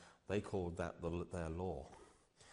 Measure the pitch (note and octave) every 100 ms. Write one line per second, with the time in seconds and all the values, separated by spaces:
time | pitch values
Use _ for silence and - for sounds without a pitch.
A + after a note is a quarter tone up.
0 | - - - G2+ G#2 G2 F2 F2 E2+ -
1 | E2+ E2+ - F2+ D#2+ E2 F#2 C#2+ - -
2 | - - - - -